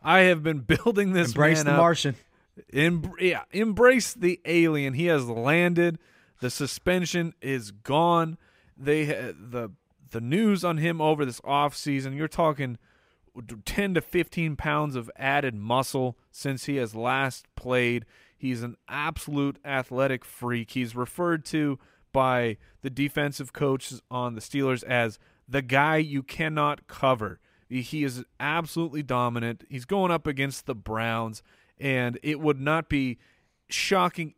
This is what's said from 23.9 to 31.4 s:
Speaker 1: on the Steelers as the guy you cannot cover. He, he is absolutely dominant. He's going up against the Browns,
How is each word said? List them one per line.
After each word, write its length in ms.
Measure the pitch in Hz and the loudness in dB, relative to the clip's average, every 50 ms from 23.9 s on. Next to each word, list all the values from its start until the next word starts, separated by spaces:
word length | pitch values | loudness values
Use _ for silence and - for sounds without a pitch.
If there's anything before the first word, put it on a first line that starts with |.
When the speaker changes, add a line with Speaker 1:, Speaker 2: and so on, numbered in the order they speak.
| 131 113 - _ | -14 -16 -12 _
Speaker 1:
on 240 | 127 123 123 123 117 | -6 -4 -4 -4 -6
the 60 | 110 | -8
Steelers 420 | - - - 143 135 131 127 120 - | -10 -6 -2 0 2 2 0 0 -2
as 340 | - 127 120 117 113 101 - _ _ _ _ _ - | 0 0 0 0 0 -2 -8 _ _ _ _ _ -4
the 140 | 120 143 | -4 -4
guy 340 | 131 120 135 135 143 156 160 | -2 2 2 2 4 4 4
you 280 | 156 156 151 143 139 131 | 2 2 0 -2 -6 -6
cannot 640 | - - - 165 156 156 151 147 147 147 - _ - | -6 -6 -4 -4 -2 0 0 0 0 0 -2 _ -16
cover. 520 | - - - 135 131 117 110 - - - _ _ _ _ _ - | -6 0 2 2 2 2 0 -6 -8 -10 _ _ _ _ _ -8
He, 140 | 120 127 120 | -6 -6 -6
he 200 | - - 156 147 | -6 -4 -4 -2
is 220 | 135 120 127 120 - _ - | -4 -4 -8 -12 -16 _ -6
absolutely 640 | 127 147 156 170 165 147 - 165 170 165 127 151 147 | -4 -2 -2 -2 -4 -4 -4 -4 -4 -4 -6 -8 -4
dominant. 600 | 127 127 123 123 120 117 120 117 117 117 - - - | -2 0 2 2 0 0 -2 -4 -4 -6 -8 -12 -12
He's 160 | - 127 120 | -12 -12 -6
going 260 | - 196 202 190 175 | -2 0 2 2 2
up 160 | 170 165 - 156 | 2 0 0 -2
against 380 | 143 131 139 139 131 - - | -2 -2 -2 -4 -4 -6 -8
the 100 | - 127 | -8 -8
Browns, 680 | 107 - - 110 110 113 117 113 113 113 110 107 - | -8 -8 -6 -4 -2 -2 -2 -2 -2 -4 -6 -8 -12